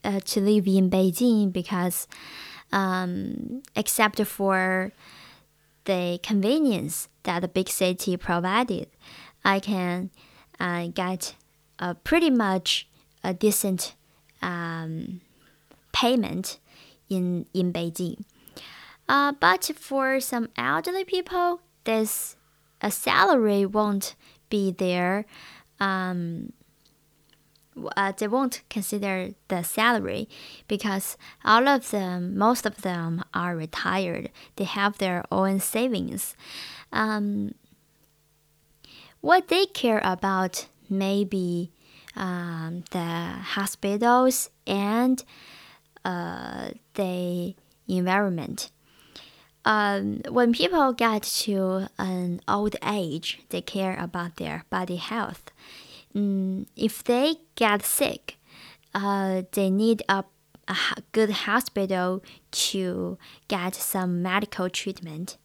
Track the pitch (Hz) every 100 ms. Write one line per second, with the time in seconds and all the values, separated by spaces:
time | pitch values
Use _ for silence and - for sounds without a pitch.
0 | 214 196 - 214 196 214 190 190 185 190
1 | 190 175 247 220 202 185 180 180 180 -
2 | - - - - - - - 196 190 185
3 | 180 180 196 - - 254 - - 214 -
4 | 214 - 202 - 196 190 185 185 190 _
5 | - - - - _ _ _ _ - 180
6 | 180 175 - 208 196 302 285 196 147 -
7 | - _ - 175 180 185 190 - 185 185
8 | - 180 - 175 180 214 247 180 - _
9 | - - - _ - 196 202 196 180 180
10 | 185 _ - - _ - 180 175 170 175
11 | 180 185 - - _ _ _ - 180 175
12 | - 330 320 247 208 190 185 - - _
13 | _ _ 180 180 214 196 202 185 - -
14 | _ _ _ _ 175 175 170 165 160 160
15 | - 180 _ _ _ _ _ - _ -
16 | 240 254 185 175 190 - _ - - _
17 | _ 185 180 175 - 190 180 170 170 165
18 | 180 - - _ - - - - - -
19 | - 277 285 285 170 370 - 302 - 269
20 | 262 269 262 240 226 - 262 302 349 370
21 | 370 370 359 370 349 349 _ _ - 220
22 | 220 - - - _ _ _ _ 208 -
23 | - - 381 285 220 202 196 214 214 202
24 | - - - _ _ 208 196 180 185 180
25 | 180 202 220 - - - _ _ 196 190
26 | 185 180 170 165 - - _ _ _ _
27 | _ _ _ _ _ _ _ - - -
28 | 196 196 214 247 262 - _ 214 196 208
29 | 196 185 185 202 _ 185 175 - 226 226
30 | 185 104 220 - - - - 208 214 196
31 | - - - - - 226 269 277 - 208
32 | 185 180 180 196 214 247 214 - 190 175
33 | 165 165 - 180 175 165 160 - 180 190
34 | 180 165 - - - - 190 202 202 208
35 | 190 175 - 190 190 196 - 220 254 202
36 | 180 196 - - - - - - - 226
37 | 220 214 208 202 202 - _ _ _ _
38 | _ _ _ _ _ _ _ _ - -
39 | - _ - 370 370 339 392 - 240 220
40 | 185 185 196 190 185 - - _ - 196
41 | 196 202 196 196 180 175 180 _ _ -
42 | - - 190 175 175 165 160 175 - 185
43 | 170 170 170 190 190 - 196 - 202 208
44 | 233 247 254 254 - _ - 196 202 226
45 | 254 262 - - - - - - _ -
46 | 185 180 175 180 62 - - - _ -
47 | 185 180 180 175 175 - _ _ - 185
48 | 180 196 202 170 135 - - _ _ _
49 | _ - - - _ _ - 214 208 202
50 | 202 - - 247 240 233 349 349 269 240
51 | 233 214 - - - 196 185 190 196 -
52 | 190 185 180 175 - 202 214 - - 208
53 | 170 151 - - _ 180 - 196 190 185
54 | 175 180 175 - 160 160 - 185 185 180
55 | - 226 202 - - _ - - - -
56 | - 202 202 190 190 190 - - 220 -
57 | - 240 294 320 _ - 220 208 - -
58 | 277 - - - _ - - - _ 202
59 | 202 196 190 185 185 - 190 190 220 214
60 | - 196 - _ _ - - 185 - -
61 | - 220 214 202 - 220 - 208 190 185
62 | 180 185 - - _ - - 196 185 180
63 | 180 185 - - _ 196 180 185 - 190
64 | 185 175 180 196 202 - 185 - 202 185
65 | 170 156 180 -